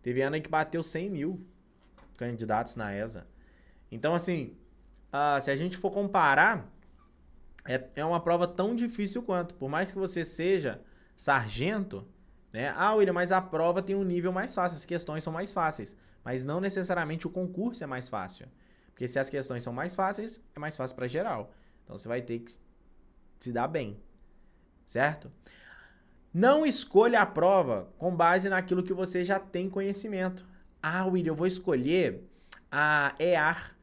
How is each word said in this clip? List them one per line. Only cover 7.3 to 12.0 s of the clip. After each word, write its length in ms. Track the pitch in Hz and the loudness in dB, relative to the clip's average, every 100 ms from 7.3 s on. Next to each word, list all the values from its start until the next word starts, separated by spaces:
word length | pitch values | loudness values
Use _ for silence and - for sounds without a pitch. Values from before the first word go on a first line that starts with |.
| - - - - | -20 -20 -18 -4
é, 240 | 131 - - | -4 -4 -4
é 100 | 156 | 0
uma 160 | 170 | 0
prova 260 | 170 175 175 | 2 2 2
tão 260 | 175 202 | 0 -2
difícil 480 | 233 233 - 202 233 | 0 -2 -2 -4 -4
quanto. 320 | 240 180 175 - | -2 -2 -2 -6
Por 120 | 135 | -4
mais 240 | 156 190 | -2 -2
que 60 | 190 | -2
você 260 | 190 175 | -2 -2
seja 580 | 165 - 175 190 139 101 - - _ | -6 -2 2 2 0 -6 -14 -20 _
sargento, 920 | - - 135 110 110 160 214 190 98 | -6 2 2 2 -2 -2 -2 -4 -8